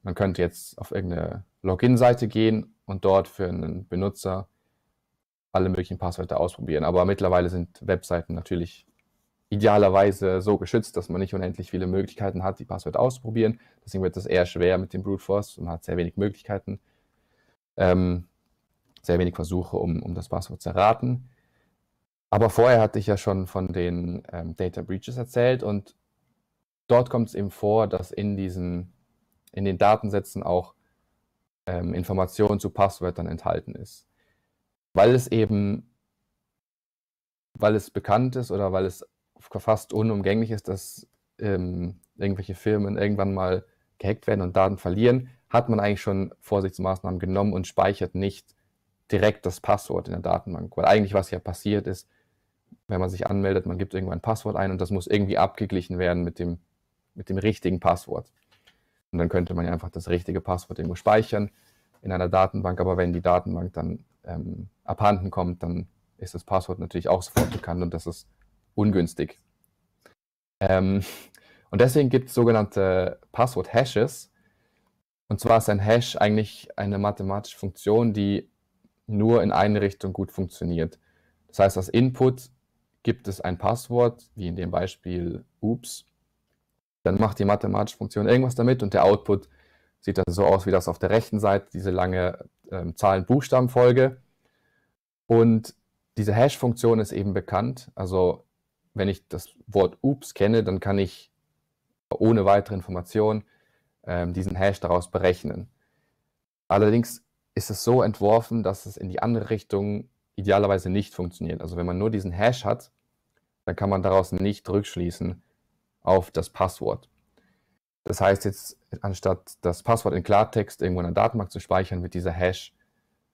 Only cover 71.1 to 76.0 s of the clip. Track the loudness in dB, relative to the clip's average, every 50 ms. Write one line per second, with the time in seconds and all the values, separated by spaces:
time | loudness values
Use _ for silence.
71.1 | -10 -18 -20 -20 _ _ _ _ _ _ _ _ 2 4 4 4 4 4 4 4
72.1 | 4 2 0 0 0 2 4 6 6 4 2 0 0 0 2 2 2 2 0 -2
73.1 | -4 -8 _ _ -2 0 0 0 0 -4 -6 -2 0 0 0 2 2 0 0 0
74.1 | -2 -6 -20 -20 _ _ _ _ _ _ _ _ _ _ _ _ _ _ _ _
75.1 | _ _ _ -8 -6 -2 2 4 4 4 4 2 0 0 2 4 4 4